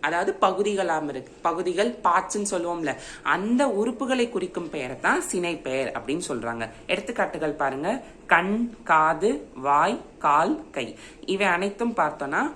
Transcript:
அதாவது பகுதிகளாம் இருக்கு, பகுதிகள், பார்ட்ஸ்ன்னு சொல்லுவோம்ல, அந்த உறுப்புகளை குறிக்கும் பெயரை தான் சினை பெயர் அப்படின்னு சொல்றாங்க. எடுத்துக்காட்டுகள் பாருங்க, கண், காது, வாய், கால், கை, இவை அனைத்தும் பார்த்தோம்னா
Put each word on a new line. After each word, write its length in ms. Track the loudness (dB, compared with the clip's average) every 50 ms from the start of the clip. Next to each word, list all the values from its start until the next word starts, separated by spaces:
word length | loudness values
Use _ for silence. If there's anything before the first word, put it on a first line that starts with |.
| 0
அதாவது 260 | 0 0 2 0 0 2 2 2
பகுதிகளாம் 640 | 2 4 2 0 0 0 0 0 0 0 -2 -2 -4 -6
இருக்கு, 200 | -8 -10 -12 -18 -4 -2
பகுதிகள், 440 | -2 -2 0 -2 -2 0 2 0 0 0 0 2
பார்ட்ஸ்ன்னு 460 | 4 4 4 2 0 -4 -4 -2 -2 -2
சொல்லுவோம்ல, 400 | -2 -2 -2 -4 -2 -4 -4 -4 -6 -10 -16 -16 -8 0 0 0
அந்த 320 | 0 2 2 2 4 4 2 2 0
உறுப்புகளை 460 | 0 0 -2 -4 -2 -2 2 0 0 0
குறிக்கும் 420 | 0 -4 -4 -4 -4 -6 -6 -6 -6
பெயரை 220 | -6 -6 -6 -8 -2 0
தான் 200 | 2 2 2 0 -2
சினை 240 | -2 -2 -2 -2 -4 -4 -4
பெயர் 240 | -4 -2 -2 -2 -2 -4
அப்படின்னு 320 | -6 -4 -4 -4 -4 -2 -4
சொல்றாங்க. 380 | -6 -4 -4 -6 -4 -4 -6 -8 -10 -14 -4 -4 -4
எடுத்துக்காட்டுகள் 680 | -4 -4 -6 -2 -2 -2 -2 -2 -4 -4 -4 -2 -2 -2
பாருங்க, 260 | -2 -2 -2 -2 -2 -4 -4 -6 -14 -20 -20 2 4 4
கண், 240 | 4 4 2 0 0 -2 -4 -4 -10 0 4
காது, 400 | 4 6 6 4 4 2 2 0 0 0 -6 -12 -14 -4 2
வாய், 340 | 4 4 6 4 4 0 -2 -8 -14 -12 0 2
கால், 320 | 4 6 6 4 4 0 -2 -4 -8 -6
கை, 120 | -6 -6 -6 -10 -16 -18 -20 -20 -12 -4 -4 0
இவை 140 | 2 2 2 2
அனைத்தும் 420 | 2 0 -4 -2 -2 -2 -2 2 2
பார்த்தோம்னா 400 | 0 0 0 -4 -6 -2 0 0 0 -2 -4